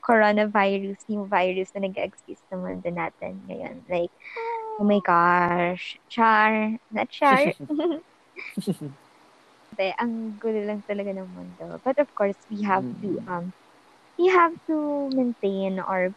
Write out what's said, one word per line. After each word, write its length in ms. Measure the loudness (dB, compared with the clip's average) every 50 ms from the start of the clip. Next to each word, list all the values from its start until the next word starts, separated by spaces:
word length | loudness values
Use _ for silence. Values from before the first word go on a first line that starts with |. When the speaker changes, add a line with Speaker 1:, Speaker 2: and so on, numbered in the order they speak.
| 2
Speaker 1:
coronavirus, 960 | 4 4 6 6 6 4 4 2 2 2 2 2 4 2 0 -2 -6 -8 -10 -8 -6
yung 160 | -6 -6 -4 0
virus 440 | 0 2 2 2 0 -2 -4 -6 _
na 160 | -6 -6 -4
nag-exist 560 | -4 -4 -6 -6 -8 -12 _ -18 -18 _ _ _ -8
sa 80 | -8
mundo 280 | -6 -6 -8 -6 -6 -6 -4
natin 480 | -4 -6 -6 _ _ -12 -10 -10 -12 -12 -12
ngayon. 320 | -10 -10 -10 -12 -12 -14 -10 -6
Like, 240 | -4 -2 -2 -4 _ _ -20 -16 -12 -10 -8 -6 -6 -8 -8 -8 -6
oh 80 | 0 2
my 160 | 4 4 4
gosh, 960 | 4 4 4 6 6 6 6 4 4 2 2 0 0 0 -2 -4 -8 -12 -14 -16 _ _ 0
char, 640 | 2 4 6 6 6 6 4 4 2 0 -2 -4 -6 _ _ -4
not 160 | -4 -4 -4
char. 480 | -2 2 6 6 6 6 6 2 0 -4
<laughs> 60 | -6 -6 -4 0 0 0 -2 -2 -8 _ _ _ _ _ _ -18 -18 -10 -10
Speaker 2:
<laughs> 280 | -8 -4 -4 -4 -4 -6 -12 -12 -16 _ _ _ _ _ _ _ _ _ _ _ _ _ _ -4
Speaker 1:
Hindi, 160 | -2 -2 -2 0 -2
ang 400 | -2 -2 -2 -4 -6 -8 -10 -6
gulo 220 | -4 -2 -2 -2 -2
lang 240 | -2 -4 -6 -4
talaga 240 | -6 -6 -4 -4 -4
ng 160 | -6 -8 -8 -12 -14
mundo. 480 | -16 -16 -16 -14 -14 -14 -12 -12 -6 _
But 160 | -2 0 0
of 80 | 0 0 _
course, 240 | 0 0 0 0 _ _
we 160 | _ -8 -4 0
have 220 | 2 2 2 0 -2 -8 -6
to, 80 | -6 -4 -4 -4
Speaker 2:
Mm. 60 | -6
Speaker 1:
um, 180 | -6 -8 -6 -6 -8 -12 _ _ _ _ _ _ _ _ _ _ _ _ 2
we 80 | 4 6
have 240 | 6 6 6 4 2 -4 _ -4
to 380 | -2 -2 0 -2 -2 -2 -2 -2
maintain 720 | 0 0 0 0 -2 _ -2 -2 -2 0 -2 -2 -2 -4
our 320 | -4 -2 0 0 0 0 -2